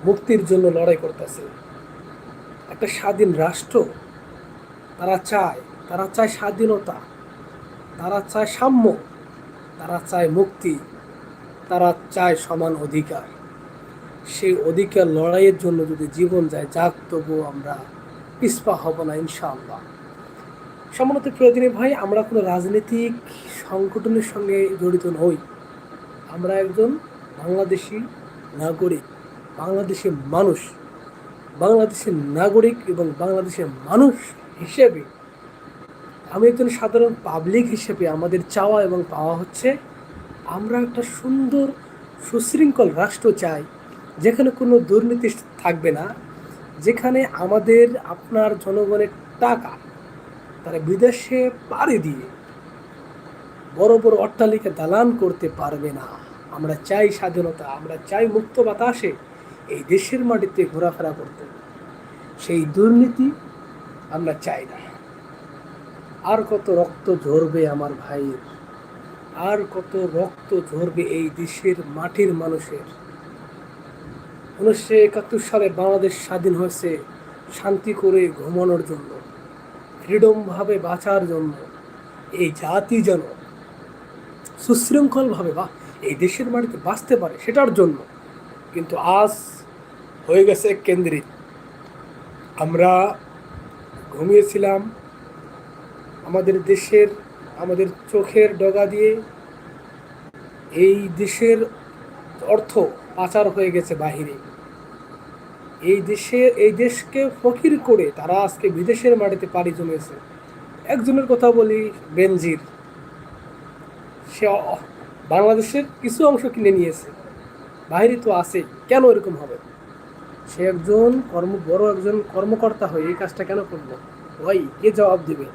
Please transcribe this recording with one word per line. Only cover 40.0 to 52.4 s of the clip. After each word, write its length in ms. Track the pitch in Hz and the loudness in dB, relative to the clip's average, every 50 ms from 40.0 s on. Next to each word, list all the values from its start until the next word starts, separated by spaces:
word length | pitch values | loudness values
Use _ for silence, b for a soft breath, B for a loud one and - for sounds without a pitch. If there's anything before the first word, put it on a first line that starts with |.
| - - - - - - - - - | -20 -20 -20 -20 -20 -20 -20 -16 -12
আমরা 340 | - - 190 214 220 240 240 | -10 -10 -8 -6 -4 -2 -2
একটা 220 | 240 240 - 240 | -2 -2 -4 -8
সুন্দর 680 | 240 - - - - 262 262 269 269 247 269 285 277 269 277 - - - - - - - - - - - | -8 -8 -12 -10 -4 -2 -2 0 0 0 0 0 0 0 -4 -10 -20 -20 -20 -20 -20 -20 -20 -18 -12 -4
সুশৃঙ্খল 580 | - 233 233 - - 311 311 285 262 - 226 175 | -4 -4 -2 -2 2 4 4 4 6 4 2 4
রাষ্ট্র 420 | 147 160 190 196 - - - 226 | 4 0 -2 -2 -4 0 2 2
চাই, 320 | - - 180 165 156 147 151 - - - - - - - - - - | 2 2 -4 -4 -4 -6 -10 -14 -18 -20 -20 -20 -20 -20 -20 -20 -12
যেখানে 340 | - 156 226 233 277 262 262 | 0 0 2 2 4 0 0
কোনো 280 | 247 - 262 240 240 233 | 0 0 2 4 6 4
দুর্নীতি 500 | 165 151 196 220 233 240 240 240 240 208 - - - - - - - | 6 6 4 4 4 2 -2 0 -2 -4 -4 -4 -16 -20 -20 -6 -4
থাকবে 280 | 175 170 160 156 165 | -4 -4 0 0 -2
না, 240 | 147 147 156 - - - - - - B B B B B B - - - | -2 -2 -6 -10 -12 -14 -18 -20 -20 B B B B B B -20 -18 -2
যেখানে 460 | 151 208 240 - - 254 254 262 262 - | 0 0 0 0 0 0 0 0 0 -2
আমাদের 640 | - - 180 190 208 220 202 233 226 233 240 240 240 | -4 -8 -2 0 0 2 4 6 8 8 8 6 4
আপনার 640 | - - - 262 - - - 233 214 214 214 214 170 | -6 -8 -10 -12 -14 -10 -2 0 0 2 2 0 -4
জনগণের 480 | - 196 196 202 208 196 208 208 208 202 - - - - - - | -4 -4 -2 0 0 0 0 0 0 -2 -4 -16 -20 -20 -4 -2
টাকা 320 | 240 240 240 - - - - - - - - - - - - - - - - - - - - - - | 0 0 0 -2 -4 -14 -16 -16 -20 -20 -20 -20 -20 -20 -20 -20 -20 -20 -20 -20 -20 -20 -20 -16 -12
তারা 160 | 165 165 160 | -8 -8 -6
বিদেশে 720 | 156 160 190 190 240 247 240 - - - 254 254 254 254 247 - - - | -2 -2 2 4 4 4 4 0 -6 -4 -2 0 0 -2 -4 -8 -14 -12
পাড়ি 280 | - - 269 302 254 | -4 -2 0 2 2
দিয়ে 300 | 196 151 156 139 127 - - - - | 0 0 -4 -8 -8 -12 -16 -18 -20